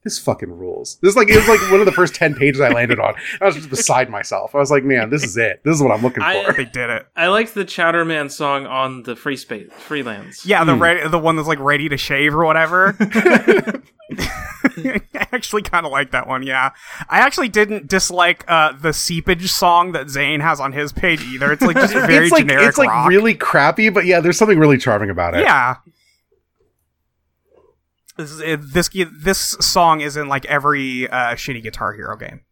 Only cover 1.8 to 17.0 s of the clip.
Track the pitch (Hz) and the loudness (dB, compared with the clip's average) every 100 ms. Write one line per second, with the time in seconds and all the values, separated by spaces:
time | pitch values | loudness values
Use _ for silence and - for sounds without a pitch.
1.8 | 202 170 175 - 160 147 143 135 135 120 | 4 2 0 0 -2 0 0 2 2 2
2.8 | 120 117 107 104 - - 196 185 156 131 | 0 0 -2 -4 -10 -2 -2 -2 -8 -6
3.8 | - 147 127 104 - 98 - 143 139 143 | 0 0 0 -6 -6 -6 -4 -2 2 0
4.8 | 135 127 110 147 135 98 113 90 143 160 | 2 0 0 -4 -4 -2 -2 -2 -2 0
5.8 | 135 107 127 - 156 196 196 - 123 127 | 2 2 0 -2 -2 -2 -2 -2 -4 -6
6.8 | 120 113 - - 170 202 226 208 185 - | -6 -6 -8 -4 0 0 -2 -6 -8 -2
7.8 | 170 170 165 156 143 - 147 139 135 131 | 0 0 -2 -4 -6 -6 -4 -4 -4 -4
8.8 | 131 127 117 117 151 131 - 110 95 - | -4 -6 -12 -10 -8 -8 -8 -14 -14 -20
9.8 | - 151 120 104 104 - 175 196 165 131 | -10 -8 -8 -10 -14 -14 -2 0 2 2
10.8 | 170 175 151 170 160 160 151 151 135 143 | 2 2 0 -2 0 -2 -2 -2 0 -2
11.8 | 156 139 - 139 147 151 165 156 160 180 | -2 -6 -4 0 0 2 2 2 2 2
12.8 | 190 196 208 226 359 285 - 381 - - | 2 2 0 2 4 4 4 2 2 -10
13.8 | _ _ - 208 - - - - - - | _ _ -16 -10 -8 -10 -14 -4 -4 -2
14.8 | 254 208 - - 202 247 - 214 196 175 | -6 -6 -8 -10 -8 -8 -6 -6 -4 -4
15.8 | 160 135 139 131 123 131 135 131 131 - | -4 -4 -4 -6 -4 -6 -4 -2 -2 -4
16.8 | - - | -20 -18